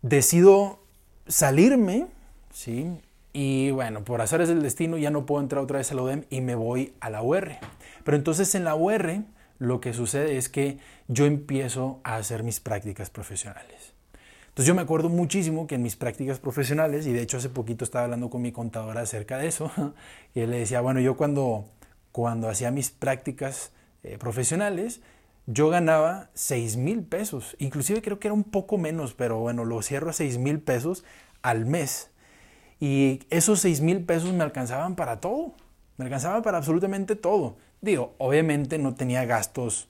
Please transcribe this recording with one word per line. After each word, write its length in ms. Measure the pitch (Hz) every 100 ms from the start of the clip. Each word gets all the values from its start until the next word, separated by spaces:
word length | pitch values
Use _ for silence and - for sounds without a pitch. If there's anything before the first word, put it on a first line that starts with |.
decido 760 | 127 143 127 170 190 196 202 - - _ _ - -
salirme, 800 | - 143 139 220 269 202 208 359 - - - -
¿sí? 480 | - - 117 160 175 - _ _
Y 400 | 143 135 135 135
bueno, 320 | 131 120 104 104
por 160 | 117
azares 260 | 110 160 170
del 160 | 170
destino 340 | 147 - 165 165
ya 140 | 147
no 140 | 151 131
puedo 160 | 143
entrar 200 | 139 139
otra 180 | 135 139
vez 120 | 127
a 40 | 135
la 60 |
udem 220 | 127 139 -
y 120 | 131
me 140 | 127 120
voy 380 | 113 127 139 -
a 100 | 117
la 120 | 107
U 140 | 117 175
R. 240 | 185 139 - - - - -
Pero 100 | 147
entonces 400 | 143 160 196 196
en 80 |
la 120 | 170 156
U 140 | 175
R 340 | 220 175 185 214 - - _
lo 220 | 123 123
que 140 | 123
sucede 440 | 117 120 139 151 135
es 120 | 127
que 280 | - 139 139 - - -
yo 180 | 123 143
empiezo 720 | 147 147 135 131 131 131 131
a 140 | - 113
hacer 260 | 101 117
mis 160 | 117 110
prácticas 500 | - 104 107 98 95
profesionales. 840 | - 101 101 104 98 - - - _ _ - - - -
Entonces 160 | - 135
yo 100 | 180
me 60 |
acuerdo 280 | 147 160 165
muchísimo 560 | 170 165 196 165 160 160
que 100 | 135
en 60 |
mis 140 | 120 -
prácticas 440 | 123 113 135 131
profesionales, 680 | 139 123 127 147 160 147 156
y 60 |
de 80 | 120
hecho 160 | 117 127
hace 120 | 127
poquito 340 | 127 113 117
estaba 220 | 120 127 120
hablando 240 | 120 120
con 120 | 123
mi 100 | 120
contadora 500 | 120 117 110 110 113
acerca 360 | 117 110 101 131
de 100 | 160
eso, 240 | 151 151 -
<laughs> 180 | 147 - - - -
y 80 | -
él 100 | 117
le 80 | 120
decía, 220 | 110 123
"Bueno, 180 | 123 131
yo 180 | 127 127
cuando, 480 | 147 143 131 110 101 - - _ _
cuando 380 | - 117 113 113
hacía 200 | 101 123
mis 180 | 135 127
prácticas, 840 | - 139 131 - 135 135 135 - _ _ _
eh, 140 | - -
profesionales, 840 | 120 110 120 165 208 175 220 - - _ _ _ -
yo 240 | 113 156
ganaba 600 | 175 165 160 156 190 -
seis 420 | - - 127 117 110
mil 280 | 135 226
pesos, 520 | 175 170 208 135 - -
inclusive 420 | 139 147 135 214
creo 180 | 220 202
que 100 | 208
era 40 |
un 100 | 208
poco 340 | 208 196 190 208
menos, 360 | 160 165 139
pero 260 | - 123 113
bueno, 240 | 117 120
lo 180 | 117 117
cierro 280 | 107 139 165
a 40 |
seis 240 | 156 151 120
mil 220 | 131 151
pesos 460 | 151 123 151 185 - - - _
al 240 | 123 117 113
mes". 440 | 170 139 - - _ _ - - - - _
Y 440 | 143 139 135 131 -
esos 320 | 165 165 208
seis 180 | 190 151
mil 240 | 156 190
pesos 300 | 175 170 175
me 100 | 180
alcanzaban 520 | 151 - 123 131 170 180
para 260 | 139 113
todo, 320 | 175 262 330 - _ _ _ -
me 100 | 127
alcanzaban 360 | 135 165 214
para 160 | 226 175
absolutamente 580 | 143 165 190 196 196 208
todo. 420 | 165 208 135 - _ _
Digo, 360 | 202 170 120 -
obviamente 640 | 131 147 160 147 139 156
no 160 | 139 131
tenía 300 | 127 127 120
gastos 600 | 117 101 - 120 - -